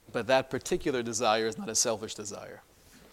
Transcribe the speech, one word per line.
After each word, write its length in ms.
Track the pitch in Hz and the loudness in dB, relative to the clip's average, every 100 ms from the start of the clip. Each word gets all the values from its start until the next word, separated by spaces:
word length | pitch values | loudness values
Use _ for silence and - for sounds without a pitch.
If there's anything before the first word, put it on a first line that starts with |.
| - | -8
but 160 | 123 104 | -6 4
that 240 | 131 127 | 4 4
particular 500 | 127 - 180 160 127 | -6 -2 0 0 0
desire 460 | 117 110 117 110 113 | -2 0 4 4 2
is 100 | 107 | -4
not 120 | 101 | -4
a 60 | 107 | 0
selfish 380 | 123 110 107 | 0 0 -4
desire. 480 | - 104 101 104 - _ _ - - - | -8 -10 -10 -12 -16 _ _ -20 -20 -20